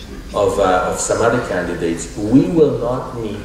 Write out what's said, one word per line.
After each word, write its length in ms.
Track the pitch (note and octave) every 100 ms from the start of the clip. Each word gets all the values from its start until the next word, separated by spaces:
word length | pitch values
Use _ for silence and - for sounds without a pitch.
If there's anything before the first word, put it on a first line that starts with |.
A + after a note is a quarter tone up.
| - - -
of, 240 | G#2 G2+ G2
uh, 320 | F#2+ F2+ -
of 80 | -
some 240 | - G2+
other 240 | A2 B2 -
candidates, 720 | F#2+ F2 E2+ E2+ E2 - -
we 300 | G#2 C3 F3+
will 320 | E3+ D3 A#2
not 380 | A#2 B2+ - A#2+
meet 220 | A2 G2+